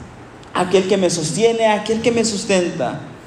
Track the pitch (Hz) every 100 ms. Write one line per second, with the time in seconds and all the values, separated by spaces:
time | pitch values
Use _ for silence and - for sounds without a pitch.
0 | - - - - - - 180 196 190 196
1 | 175 165 151 190 226 226 220 208 208 220
2 | 254 233 220 202 - 190 170 160 117 143
3 | - -